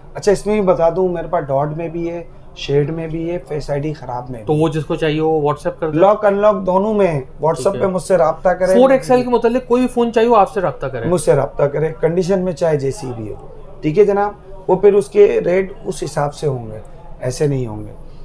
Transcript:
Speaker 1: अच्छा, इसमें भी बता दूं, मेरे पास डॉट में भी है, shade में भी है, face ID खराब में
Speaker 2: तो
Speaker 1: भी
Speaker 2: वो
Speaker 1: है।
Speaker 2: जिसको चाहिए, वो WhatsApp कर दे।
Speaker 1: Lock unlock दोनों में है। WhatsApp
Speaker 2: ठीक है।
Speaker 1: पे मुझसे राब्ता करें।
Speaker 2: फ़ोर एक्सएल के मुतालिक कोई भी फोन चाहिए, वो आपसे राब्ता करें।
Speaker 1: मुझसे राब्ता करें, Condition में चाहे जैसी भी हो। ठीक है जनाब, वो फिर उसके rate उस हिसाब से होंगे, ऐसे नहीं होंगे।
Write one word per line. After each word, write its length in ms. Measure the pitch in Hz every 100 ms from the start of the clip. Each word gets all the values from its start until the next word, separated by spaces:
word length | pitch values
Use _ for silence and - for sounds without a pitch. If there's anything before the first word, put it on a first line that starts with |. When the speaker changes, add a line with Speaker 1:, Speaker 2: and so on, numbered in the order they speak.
| - -
Speaker 1:
अच्छा, 160 | 208
इसमें 280 | 185 202 214
भी 60 | 190
बता 240 | 170 165
दूं, 180 | 170 185
मेरे 200 | 170 156
पास 160 | 170
डॉट 320 | 139 135 151 156
में 160 | 165
भी 140 | 170 170
है, 340 | 170 170 - - -
shade 320 | - 143 147
में 200 | 165 165
भी 180 | 165 165
है, 100 | 175
face 320 | 175 151 147
ID 220 | 143 156
खराब 380 | 147 123 123 131
में 140 | 120
Speaker 2:
तो 100 | 107
Speaker 1:
भी 60 | 151
Speaker 2:
वो 60 | 160
Speaker 1:
है। 60 |
Speaker 2:
जिसको 240 | 156 143 160
चाहिए, 240 | 160 156
वो 200 | 156 156
WhatsApp 400 | 147 143 175 175
कर 100 | 160
दे। 80 | 151
Speaker 1:
Lock 260 | 190 214
unlock 320 | 208 202 214 208
दोनों 380 | 185 185 214
में 120 | 208 180
है। 220 | 147 -
WhatsApp 440 | - 151 156 190
Speaker 2:
ठीक 20 |
है। 60 | 165
Speaker 1:
पे 60 | 190
मुझसे 300 | 180 - 180
राब्ता 360 | 160 156 185
करें। 220 | 175 185
Speaker 2:
फ़ोर 180 | 190 262
एक्सएल 300 | 262 - 254
के 80 | 247
मुतालिक 360 | 240 233 254 254
कोई 140 | 247
भी 60 | 247
फोन 240 | 240 233
चाहिए, 200 | 226 240
वो 60 | 220
आपसे 240 | 190 202
राब्ता 280 | 170 - 135
करें। 220 | 123 156
Speaker 1:
मुझसे 240 | 175 170
राब्ता 320 | 143 127 - 139
करें, 260 | 147 156
Condition 460 | - 160 175 170 190
में 140 | 185
चाहे 240 | 160 165 147
जैसी 300 | 135 - 131
भी 220 | 117 104
हो। 220 | 104 - - - -
ठीक 160 | 151 165
है 60 |
जनाब, 340 | 202 202 202 - - - -
वो 80 | 185
फिर 180 | 202
उसके 460 | 202 196 208 208 226
rate 340 | 170 185 190 - -
उस 160 | -
हिसाब 280 | 165 151 143
से 160 | - 151
होंगे, 340 | 123 110 107 - - - -
ऐसे 260 | 127 123 147
नहीं 180 | 131 117
होंगे। 420 | 107 107 104 - -